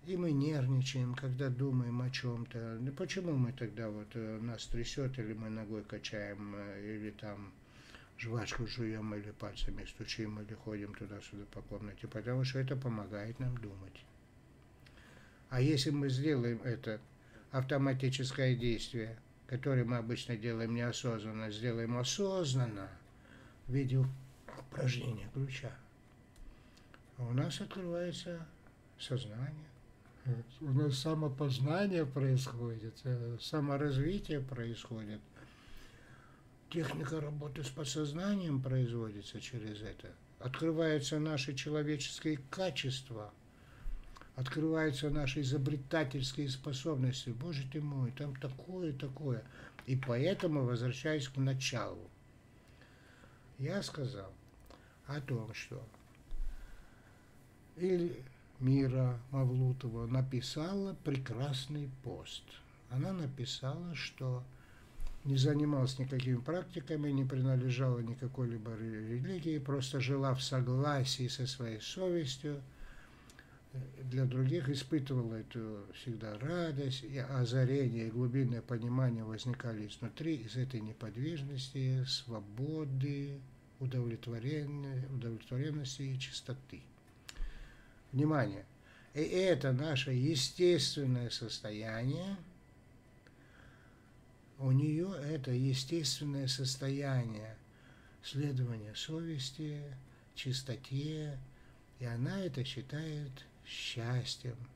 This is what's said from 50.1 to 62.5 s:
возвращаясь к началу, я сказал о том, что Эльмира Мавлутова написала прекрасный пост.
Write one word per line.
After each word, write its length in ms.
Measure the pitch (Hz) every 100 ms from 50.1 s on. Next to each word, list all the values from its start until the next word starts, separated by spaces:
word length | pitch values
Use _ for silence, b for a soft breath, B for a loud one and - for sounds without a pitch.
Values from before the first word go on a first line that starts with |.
| 120 156 196 180 151
возвращаясь 640 | 123 120 123 117 156 156 135
к 80 | 135
началу, 720 | 135 131 - 120 98 90 95 - - - - - B B B B B B B B B -
я 240 | 135 196
сказал 500 | - - 131 104 95 - - - - B B B -
о 140 | 143
том, 340 | 131 120 110
что 260 | 110 - - - - - - - B B B B B B B B B B B - - - -
Эльмира 1400 | 180 180 170 123 - - - - 131 139 131 131 127 120 -
Мавлутова 720 | 135 127 127 127 127 120 113 117
написала 880 | 131 131 131 - 156 165 196 196 185
прекрасный 840 | - 135 131 113 143 135 - 147 139 131
пост. 400 | 120 85 - - -